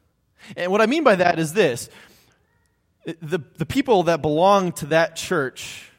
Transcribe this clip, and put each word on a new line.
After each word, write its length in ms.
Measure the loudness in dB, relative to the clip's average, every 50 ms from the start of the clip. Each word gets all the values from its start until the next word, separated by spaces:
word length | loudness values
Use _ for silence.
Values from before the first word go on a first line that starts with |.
| _ _ _ _ _ _ _ _ -20 -18 -12 -8
And 140 | -4 -2
what 100 | 0 2
I 60 | 2 2
mean 160 | 0 2 2
by 140 | 2 2 4
that 200 | 4 2 2 2
is 160 | -2 -2 0
this. 380 | 2 2 2 0 -2 -8 -14 -18 -20 -20 _ _ _ _ _ _ _ _ _ _ _ _ _ _ _ _ _ _ _ _ -14 -14 -12
The, 160 | -8 -6 -6 -6 -6 -10 _ -8
the 100 | -8 -4
people 340 | -2 -2 0 2 2 2 4
that 200 | 2 0 0 0
belonged 540 | -2 0 2 4 4 4 4 2 0 -4 -8
to 100 | -4 0
that 280 | 2 2 2 0 -2
church 760 | -8 -6 -4 -2 -2 -2 -4 -6 -10 -16 -16 -16 -18 -20 -20 _